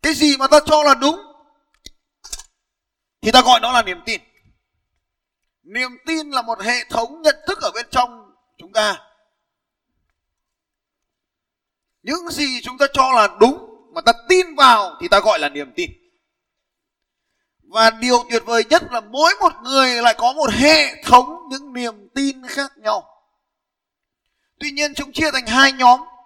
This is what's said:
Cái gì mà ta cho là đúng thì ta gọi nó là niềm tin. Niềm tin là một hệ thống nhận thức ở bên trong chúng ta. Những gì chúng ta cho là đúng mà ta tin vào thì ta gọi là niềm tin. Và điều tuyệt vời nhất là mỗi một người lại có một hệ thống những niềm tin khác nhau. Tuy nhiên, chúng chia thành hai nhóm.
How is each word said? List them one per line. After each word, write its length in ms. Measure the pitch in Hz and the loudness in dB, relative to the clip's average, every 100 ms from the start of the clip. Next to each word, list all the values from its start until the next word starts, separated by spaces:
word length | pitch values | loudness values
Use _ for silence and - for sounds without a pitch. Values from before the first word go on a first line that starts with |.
Cái 120 | 311 | -4
gì 240 | 254 302 269 | 0 0 0
mà 100 | 269 | 4
ta 120 | 294 294 | 4 4
cho 180 | 302 | 2
là 120 | 294 262 | 4 2
đúng 240 | 269 349 - _ _ _ _ _ - _ _ _ - - - _ _ _ _ _ _ _ | 2 -2 -12 _ _ _ _ _ -20 _ _ _ -20 -18 -20 _ _ _ _ _ _ _
thì 100 | 208 | 2
ta 100 | 254 | 2
gọi 180 | 247 240 | 4 2
nó 120 | 233 | 2
là 120 | 247 | -2
niềm 140 | 202 175 - | -2 -10 -10
tin. 160 | 208 _ _ _ _ _ _ _ _ _ _ _ _ _ _ | -12 _ _ _ _ _ _ _ _ _ _ _ _ _ _
Niềm 280 | 151 220 254 247 - | _ -10 -10 -10 -8
tin 240 | 320 302 | -8 -6
là 120 | 262 | -8
một 200 | 233 220 | -6 -6
hệ 220 | 202 247 233 | -4 -6 -4
thống 320 | 226 233 311 | -6 -6 -2
nhận 140 | 311 277 - | -2 -2 -8
thức 120 | 392 | -8
ở 100 | 202 | -8
bên 140 | 220 - | -8 -6
trong 440 | 254 247 233 214 _ _ _ | -4 -4 -6 _ _ _ _
chúng 160 | 190 | -8
ta. 280 | 214 214 180 _ _ _ _ _ _ _ _ _ _ _ _ _ _ _ _ _ _ _ _ _ _ _ _ _ _ _ _ _ _ | -4 -4 -6 _ _ _ _ _ _ _ _ _ _ _ _ _ _ _ _ _ _ _ _ _ _ _ _ _ _ _ _ _ _
Những 280 | - 339 339 | -10 -10 -8
gì 320 | - 285 247 | -8 -6 -8
chúng 160 | 247 254 | -12 -4
ta 80 | 277 | -4
cho 180 | 277 254 | 0 0
là 260 | 247 202 - | 2 0 2
đúng 520 | 226 302 - - _ | 2 2 -14 -20 _
mà 80 | - | -2
ta 100 | 226 233 - | -2 -2 0
tin 260 | 370 359 294 | 0 0 2
vào 420 | 269 226 190 - | 4 4 0 -10
thì 60 | 175 | 0
ta 120 | 202 | 2
gọi 200 | 202 175 | 2 -2
là 100 | 147 | -4
niềm 240 | 143 143 - | -8 -12 -8
tin. 160 | 170 - _ _ _ _ _ _ _ _ _ _ _ _ _ _ _ _ | -10 -10 _ _ _ _ _ _ _ _ _ _ _ _ _ _ _ _
Và 260 | _ 214 226 | _ 2 2
điều 360 | 220 247 240 240 | 2 0 0 0
tuyệt 140 | 233 226 | -6 -2
vời 180 | 233 226 | -2 2
nhất 140 | 330 339 | 0 0
là 100 | 233 | -10
mỗi 320 | 208 254 330 403 | -8 0 0 2
một 140 | 370 - | -2 -2
người 380 | 233 269 254 240 | -4 0 0 2
lại 140 | 233 226 | 0 2
có 160 | 240 | -2
một 180 | 294 277 | -2 -4
hệ 520 | 208 285 311 277 - | 0 2 2 0 -6
thống 240 | - 247 269 339 320 | 4 4 4 -14 -14
những 240 | 262 285 | -16 -12
niềm 360 | 247 240 208 202 269 | -10 -10 -10 _ -6
tin 320 | 277 269 - | -6 -6 -12
khác 240 | 277 277 _ | -10 -10 _
nhau. 280 | 214 214 - _ _ _ _ _ _ _ _ _ _ _ _ _ _ _ | -4 -4 -6 _ _ _ _ _ _ _ _ _ _ _ _ _ _ _
Tuy 100 | 294 | -12
nhiên, 220 | 277 294 | -8 -8
chúng 200 | 277 285 | -8 -12
chia 180 | 277 311 | -4 -4
thành 160 | 269 226 | -4 -2
hai 240 | 240 269 | 2 2
nhóm. 280 | 262 254 254 - - | 4 4 4 0 -20